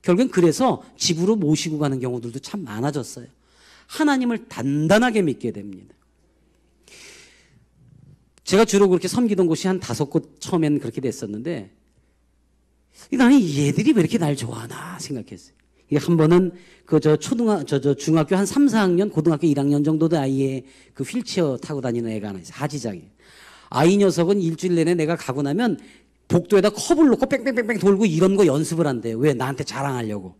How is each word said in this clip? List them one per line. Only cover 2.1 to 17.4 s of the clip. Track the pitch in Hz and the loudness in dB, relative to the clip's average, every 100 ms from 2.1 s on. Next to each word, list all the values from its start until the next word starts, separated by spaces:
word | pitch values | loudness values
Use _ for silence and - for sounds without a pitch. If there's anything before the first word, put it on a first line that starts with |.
| 123 120 127 | -6 -8 -12
참 | - 208 | -12 -12
많아졌어요. | 139 104 135 147 117 - 120 _ _ _ _ - _ | -10 -6 -4 -4 -10 -14 -20 _ _ _ _ -20 _
하나님을 | - 302 269 240 226 - | -2 0 2 0 -4 -8
단단하게 | - 127 147 160 208 247 214 | -8 -4 -2 2 4 4 0
믿게 | 170 120 120 | -2 -2 -6
됩니다. | 101 101 92 98 _ _ _ _ _ _ _ _ _ _ - - - - _ _ _ _ _ _ - - _ _ _ | -8 -14 -18 -20 _ _ _ _ _ _ _ _ _ _ -20 -20 -20 -20 _ _ _ _ _ _ -20 -20 _ _ _
제가 | - 190 220 | 0 2 4
주로 | 196 196 | 4 4
그렇게 | 180 185 | 4 0
섬기던 | 220 240 196 180 | 0 0 2 2
곳이 | 160 185 | 0 -2
한 | 185 | -4
다섯 | - - 147 | -4 -4 -2
곳 | 160 - _ | -2 -4 _
처음엔 | - 180 156 147 | -4 0 0 0
그렇게 | 120 117 | -4 -6
됐었는데, | 127 - 107 104 139 147 95 _ _ _ _ _ _ _ _ _ _ _ _ _ - | -6 -6 -10 -10 -8 -10 -12 _ _ _ _ _ _ _ _ _ _ _ _ _ -6
나는 | 254 247 277 | 2 6 6
얘들이 | 180 139 143 - 220 | 4 0 0 2 2
왜 | 233 | 2
이렇게 | 156 226 | 2 0
날 | 156 139 | -2 -4
좋아하나 | 117 113 117 - 160 180 | -6 -10 -12 -14 -14 -14
생각했어요. | - 135 - 90 - _ _ _ _ | -10 -12 -12 -20 -20 _ _ _ _
이게 | 143 | -4
한 | 156 170 | 2 4
번은 | 156 180 185 - - _ _ | 6 6 4 -6 -20 _ _
그 | 156 | 2
저 | 151 151 | 4 0
초등학-, | - 233 | 0 -2